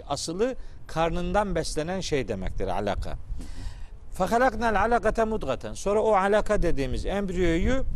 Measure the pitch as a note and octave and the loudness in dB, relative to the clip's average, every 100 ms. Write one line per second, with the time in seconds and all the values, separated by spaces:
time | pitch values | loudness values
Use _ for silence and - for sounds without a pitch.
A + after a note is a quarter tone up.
0 | - C#3 - F3 B3 A#3+ - - - D#3+ | -6 -6 -4 -2 -2 -2 -8 -12 -6 -2
1 | E3+ E3+ F3 G3+ G#3 E3 D3 - D#3 F#3+ | 0 0 0 0 0 -2 -2 -2 -2 -4
2 | - D3 A#2 G2 - - F#2+ F2+ G2+ F#2 | -2 -2 0 -2 -2 -2 -2 0 -2 -2
3 | - B1+ - - - - - - - - | -4 -6 -6 -6 -6 -6 -8 -8 -10 -12
4 | - - F#3 A#3 C4 A3 A#3 G3+ A3+ A#3 | -10 -4 0 4 4 2 0 2 2 2
5 | G#3 A#3 A3 A3 C#3 A#2+ G#2+ A2 G3 G#3 | 2 2 0 0 -2 -4 -4 -6 0 2
6 | A3 G3+ G3 G#3 G3+ G#3 E3+ C#3 C3+ A#2 | 4 4 4 4 4 4 4 4 2 -2
7 | - F#3+ G3+ F3+ F3 E3 D#3 - - | -2 -2 -2 2 2 4 4 2 2